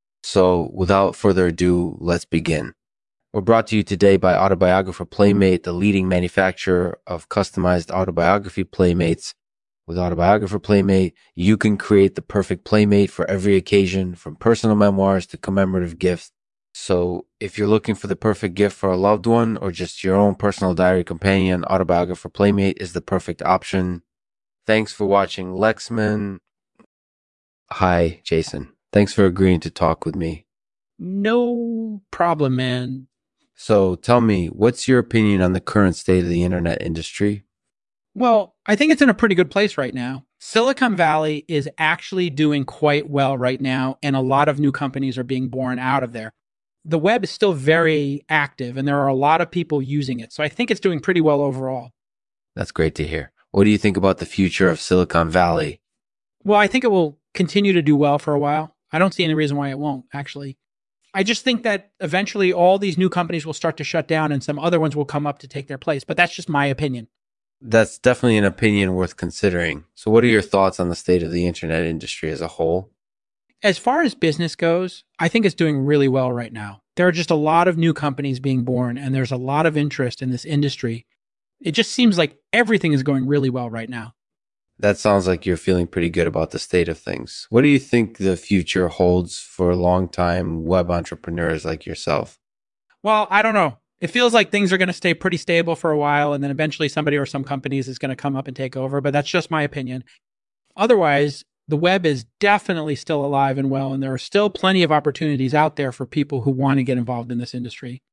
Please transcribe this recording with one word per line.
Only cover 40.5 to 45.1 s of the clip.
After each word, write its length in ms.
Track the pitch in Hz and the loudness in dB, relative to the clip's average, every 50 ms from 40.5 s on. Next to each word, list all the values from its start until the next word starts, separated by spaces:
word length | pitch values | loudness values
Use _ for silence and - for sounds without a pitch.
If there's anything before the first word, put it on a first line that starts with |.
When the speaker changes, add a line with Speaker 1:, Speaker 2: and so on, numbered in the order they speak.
| - 220 233 262 269 262 262 240 202 | 0 0 2 2 2 2 0 0 2
Speaker 2:
Valley 500 | 180 170 156 156 156 156 156 151 147 - - | 2 2 2 2 0 0 -2 -4 -6 -4 -4
is 220 | 165 147 135 - - - | -2 -2 -2 -4 -4 -2
actually 520 | 160 156 170 - - - 196 185 180 170 | 0 0 0 -2 -4 -6 -4 -2 -2 -2
doing 360 | 135 143 156 151 147 143 131 | 0 0 2 2 2 0 -2
quite 440 | - - - 151 147 143 147 143 147 | -6 -4 -2 0 2 2 0 -2 -2
well 280 | 139 139 139 131 139 123 | -2 0 0 0 0 -2
right 240 | 127 127 127 127 | -2 -2 -2 -2
now, 360 | 135 131 131 131 131 131 131 - - | -4 -4 -2 -2 -2 -4 -6 -6 -4
and 120 | 143 139 | -2 -2
a 60 | 135 | 0
lot 280 | 131 127 131 139 147 156 | 0 0 2 2 2 2
of 100 | 143 139 | 0 0
new 120 | 147 139 | 0 0
companies 460 | 135 - 147 135 131 139 135 131 | 0 -2 -4 -6 -6 -6 -6 -6